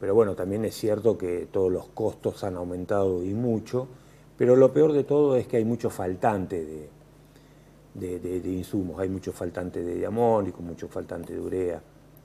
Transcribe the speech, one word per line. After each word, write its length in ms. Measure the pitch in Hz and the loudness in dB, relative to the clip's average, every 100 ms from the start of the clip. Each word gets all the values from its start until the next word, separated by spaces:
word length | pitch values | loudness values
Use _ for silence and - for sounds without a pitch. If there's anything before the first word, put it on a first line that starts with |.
pero 140 | 98 | 2
bueno, 200 | 104 107 | 4 4
también 300 | 92 92 101 | 0 -4 -2
es 100 | 107 | -4
cierto 420 | - 110 104 107 98 | -4 -2 0 2 0
que 300 | 90 87 82 | -2 -4 -4
todos 180 | 101 92 | 0 0
los 160 | 90 - | 0 -6
costos 520 | - 107 - 107 - | -6 -4 -4 -6 -4
han 140 | 104 90 | -6 -6
aumentado 640 | 87 90 90 101 95 90 | -6 -6 -2 0 2 0
y 100 | 90 | -2
mucho, 540 | 104 123 110 101 127 - - - - - - | -2 0 -2 -2 -6 -6 -12 -20 -20 -14 2
pero 200 | 123 127 | 6 8
lo 160 | 131 | 8
peor 200 | 139 156 | 8 4
de 120 | 147 | 4
todo 320 | 131 143 147 131 | 2 4 4 2
es 100 | 104 | 2
que 120 | 120 | 0
hay 60 | |
mucho 260 | 113 120 113 | 0 0 -4
faltante 720 | - 92 92 127 104 92 90 | -4 -4 -2 0 0 -2 -6
de, 240 | 78 78 76 - - - - - - - - - - | -6 -10 -14 -20 -20 -20 -20 -20 -20 -20 -20 -20 -20
de, 240 | - 92 90 | -10 -8 -6
de, 220 | 90 90 | -4 -4
de 100 | 87 | -2
insumos, 480 | 92 90 107 90 80 | -4 -2 -4 -4 -4
hay 100 | 95 | -4
mucho 220 | 95 92 | -4 -6
faltante 500 | - 90 87 90 90 | -6 -6 -6 -6 -6
de 140 | 87 87 | -4 -4
diamónico, 640 | 90 107 117 110 95 - | -2 2 4 4 0 -6
mucho 260 | 85 82 82 | -10 -10 -10
faltante 460 | 92 82 87 82 | -10 -8 -10 -8
de 60 | 87 | -8
urea, 420 | 85 92 90 82 - - - - | -4 -2 -2 -4 -10 -20 -20 -20